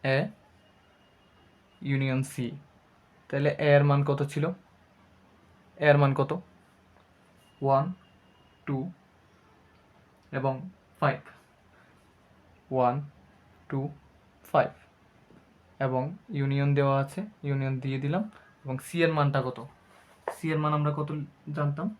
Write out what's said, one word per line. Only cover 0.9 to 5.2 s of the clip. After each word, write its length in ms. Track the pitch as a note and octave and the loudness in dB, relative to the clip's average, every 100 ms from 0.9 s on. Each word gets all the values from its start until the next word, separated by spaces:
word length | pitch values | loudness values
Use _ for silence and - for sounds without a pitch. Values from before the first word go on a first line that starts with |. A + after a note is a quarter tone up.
| _ _ _ _ _ _ _ _ _ C#3 C3+ | _ _ _ _ _ _ _ _ _ -2 0
union 240 | C3+ C3 C3+ | 0 -2 -4
C। 20 | - A#2+ C#3+ - _ _ _ _ _ _ | -6 -8 -8 -20 _ _ _ _ _ _
তাহলে 220 | C#3 C#3+ - D#3 | 0 0 2 6
A 20 | C#3+ | 6
এর 80 | C#3+ | 6
মান 100 | C#3+ D3 | 4 2
কত 120 | C#3+ C#3+ | 0 -2
ছিল? 120 | - D#3 F#3 _ _ _ _ _ _ | -2 -4 -6 _ _ _ _ _ _